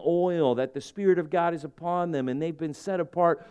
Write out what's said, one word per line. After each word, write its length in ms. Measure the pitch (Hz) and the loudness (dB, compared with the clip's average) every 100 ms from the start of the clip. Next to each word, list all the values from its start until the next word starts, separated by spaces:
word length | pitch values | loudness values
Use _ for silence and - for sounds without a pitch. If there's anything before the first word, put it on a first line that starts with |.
| 151 | 0
oil 480 | 175 180 170 139 | 2 2 2 2
that 180 | 120 131 | 2 -2
the 80 | 143 | -6
Spirit 380 | - - 196 180 | -12 0 2 2
of 100 | 151 | 2
God 260 | 180 170 | 0 0
is 100 | 165 | -2
upon 480 | 143 - 170 175 175 | -10 -10 -4 -2 -2
them, 160 | 151 131 | -2 -2
and 120 | 131 | -4
they've 160 | 160 151 | -6 -6
been 160 | 160 | -8
set 280 | 143 - 185 | -8 -6 -4
apart 460 | 160 175 170 160 - | -4 2 2 2 -4